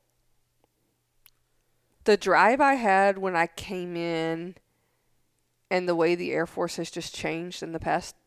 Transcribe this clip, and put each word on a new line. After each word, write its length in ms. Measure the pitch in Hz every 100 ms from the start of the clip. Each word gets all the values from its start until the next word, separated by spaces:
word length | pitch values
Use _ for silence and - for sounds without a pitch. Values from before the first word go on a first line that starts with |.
| _ _ _ _ _ _ _ _ _ _ _ _ _ _ _ _ _ _ _ _
the 140 | - 202
drive 440 | 190 160 196 262
I 140 | 285 269
had 420 | 226 190 196 190
when 180 | 190 175
I 120 | 170
came 480 | - - 185 175 170
in 580 | 170 165 165 165 175 185 _ _ _ _ _ _ _ _ _ _ _
and 180 | 185 180
the 60 | 170
way 180 | 165
the 180 | 175 180
Air 140 | 139 170
Force 300 | - 175 -
has 160 | 165
just 240 | - - -
changed 480 | 156 160 175 -
in 80 | 160
the 80 | 165
past 360 | 165 165 - -